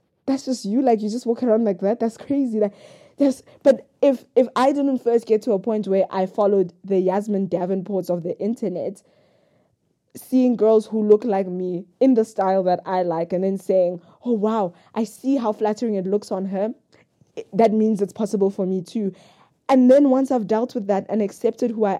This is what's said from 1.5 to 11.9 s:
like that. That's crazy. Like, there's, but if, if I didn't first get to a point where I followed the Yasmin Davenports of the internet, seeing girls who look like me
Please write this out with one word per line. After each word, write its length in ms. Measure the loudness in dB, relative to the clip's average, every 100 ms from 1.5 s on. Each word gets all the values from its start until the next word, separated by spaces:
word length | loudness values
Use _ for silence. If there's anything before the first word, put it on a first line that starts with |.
| 2
like 160 | 2 0
that. 200 | -2 -2
That's 160 | -4 -6
crazy. 420 | -4 -2 -2 0
Like, 140 | -2 -4 -20 -20 _ -2
there's, 240 | 0 0 -8 -2
but 260 | 0 0 -2 _
if, 220 | 0 0 0
if 140 | 0 0 2
I 160 | 0
didn't 260 | 2 0 -2
first 280 | 0 0 0
get 160 | -2
to 100 | 0
a 60 | -2
point 280 | -2 -4 0
where 200 | 0 0
I 160 | -2 -4
followed 460 | 0 2 2 0 -4
the 160 | -4 0
Yasmin 480 | 0 -2 -2 -4 -2
Davenports 640 | -4 -2 -4 -4 -6 -4
of 120 | -4
the 160 | -6 -6
internet, 640 | -6 -4 -6 -6 -8 -10 _ _ _ _ _ _ _ _ _ _ _ -20
seeing 400 | -2 2 2 2
girls 300 | 4 4 2
who 160 | 0
look 220 | 4 4
like 220 | 4 -2 -4
me 400 | -6 -6 -6 -10